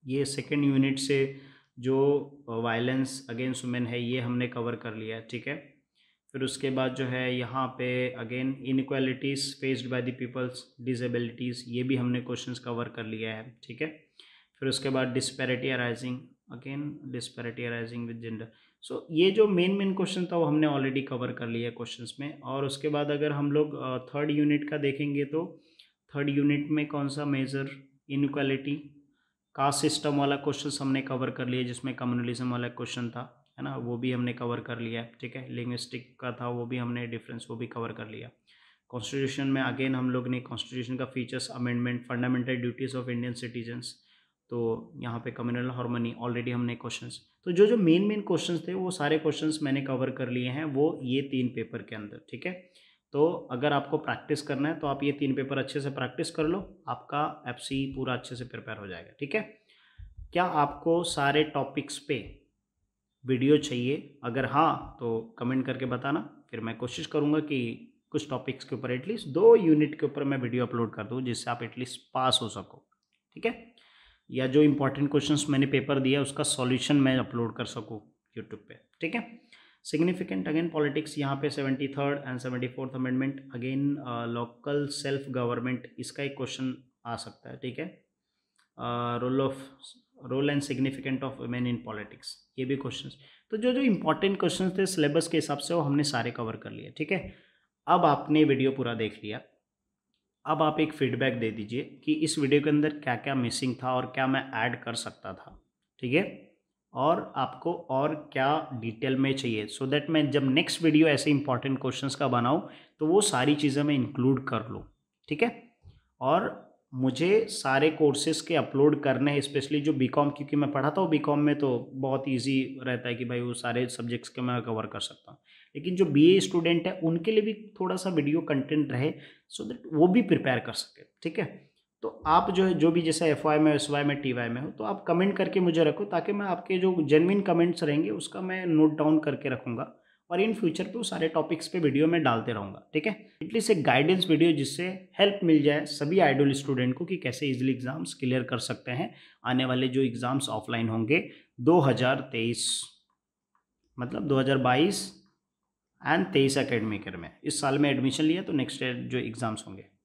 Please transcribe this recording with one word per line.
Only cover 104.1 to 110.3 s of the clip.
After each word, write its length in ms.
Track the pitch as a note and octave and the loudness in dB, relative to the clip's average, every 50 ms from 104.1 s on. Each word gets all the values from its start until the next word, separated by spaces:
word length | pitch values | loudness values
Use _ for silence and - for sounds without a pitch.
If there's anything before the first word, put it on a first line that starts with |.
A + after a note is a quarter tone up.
| - - C3 | -2 -2 0
मैं 160 | C3 C3+ C3+ C3 - - A2+ A2 | 2 2 0 -2 -2 -4 -2 -2
ऐड 180 | B2 A#2+ B2 - | -2 -2 -4 -6
कर 120 | - A2+ | -8 -8
सकता 400 | A2+ - G#2+ - _ _ G2 F#2+ | -6 -8 -10 -12 _ _ -12 -12
था, 240 | - - - - - _ _ _ _ _ _ _ _ - | -12 -16 -20 -20 -20 _ _ _ _ _ _ _ _ -4
ठीक 120 | B2 B2+ | 2 2
है, 100 | D#3+ G3 G3 - - - - _ _ _ _ _ _ _ _ _ | 2 2 0 -6 -14 -20 -20 _ _ _ _ _ _ _ _ _
और 260 | B2 B2+ D3+ E3+ F#3+ - - - | 0 2 4 4 2 0 -6 -2
आपको 360 | - C3 B2 - - - E3+ F3 E3+ - - | -2 -2 -2 -4 -6 -4 -4 -4 -4 -6 -4
और 240 | C3 C3 C#3 D#3 D#3+ D3+ - - - | -2 0 0 0 -2 -4 -8 -8 -2
क्या 160 | C#3 C3 C#3 D3 D#3 D3+ - C#3 | 0 2 2 2 0 -2 -6 -10
डिटेल 420 | A#2+ G#2+ A2+ G#2+ A2+ C3 C3+ C3 | -6 -6 -6 -6 -4 -2 -2 0
में 160 | C3 C3+ C3+ C3+ | 2 2 2 2
चाहिए, 340 | C3+ C3+ B2 A2+ G#2+ G#2 | 0 -2 -2 -2 -2 -4
so 200 | G#2 - - C3+ C3 | -6 -6 -6 -4 0
that 200 | C3 - - - | 0 0 0 2
मैं 200 | D#3+ D#3 D3 C#3 | 2 2 2 4